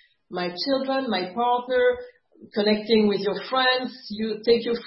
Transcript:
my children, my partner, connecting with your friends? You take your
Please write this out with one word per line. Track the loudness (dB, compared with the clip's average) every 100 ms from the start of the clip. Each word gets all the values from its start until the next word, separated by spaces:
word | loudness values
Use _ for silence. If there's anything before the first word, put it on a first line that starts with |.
| _ _ _
my | -8 -8
children, | -6 -4 -4 -2 -4 -4
my | -4 -6
partner, | -4 -2 -2 -2 0 0 -2 -10 _ _ _ -8
connecting | -2 0 -2 2 2 2
with | 6
your | 6 6 2
friends? | 2 2 2 -2 -10 -14
You | -6 -6 -2
take | 2 2 2
your | -4